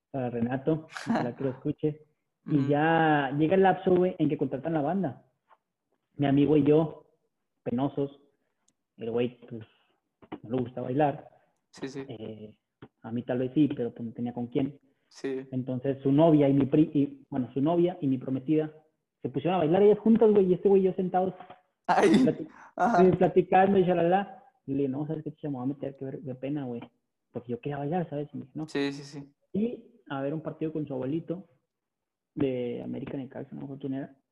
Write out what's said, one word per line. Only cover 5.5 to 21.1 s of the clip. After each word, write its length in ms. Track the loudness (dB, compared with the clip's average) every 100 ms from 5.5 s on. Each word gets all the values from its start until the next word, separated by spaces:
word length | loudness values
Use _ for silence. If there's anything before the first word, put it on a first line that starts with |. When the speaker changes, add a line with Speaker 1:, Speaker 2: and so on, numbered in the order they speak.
| _ _ _ _ _ _ -2
Speaker 1:
Mi 100 | 2
amigo 280 | 4 4 4
y 80 |
yo, 420 | 6 4 2 -4 _ _ _ _ _ _
penosos, 560 | -6 -4 -2 -4 -6 -8 _ _ _ _ _ _ _ -12
el 140 | -6
güey, 280 | -2 -4 -6 -16
pues, 180 | -16 -16 _ _ _ _ _ -18 -16
no 60 | -6
le 100 | -6
gusta 200 | -4 -8
bailar. 460 | -4 0 0 -2 -12 _ _ _ _
Speaker 2:
Sí, 180 | -14 -12
sí. 180 | -12 -14
Speaker 1:
Eh, 480 | -12 -14 -14 -18 -20 _ _ -20 _
a 100 | -10
mí 120 | -8
tal 160 | -4 -4
vez 120 | -2
sí, 140 | 2 2 0
pero, 180 | -6
pues, 120 | -6 -12
no 60 |
tenía 200 | -8 -8
con 140 | -6 -6
quién. 320 | -4 -4 -6 _ _ _
Speaker 2:
Sí. 380 | -12 -8 -8 -8
Speaker 1:
Entonces, 500 | -8 -6 -4 -4 -2
su 100 | 2
novia 360 | 6 6 6 6
y 40 |
mi 120 | 4 4
pri-, 260 | 4 4
y, 320 | 2 -2 -4 -10
bueno, 220 | -6 -4
su 80 | -2
novia 360 | 0 2 0 0
y 60 | -2
mi 100 | -2
prometida 540 | -2 -4 0 0 0 -6 _ _ _ _
se 80 | -8
pusieron 260 | -4 -2 0
a 40 |
bailar 220 | 2 6
ellas 180 | 6 6
juntas, 320 | 4 6 6
güey, 140 | 6 4
y 80 |
este 160 | 4 4
güey 120 | 4
y 40 | 4
yo 80 |
sentados, 400 | 0 -2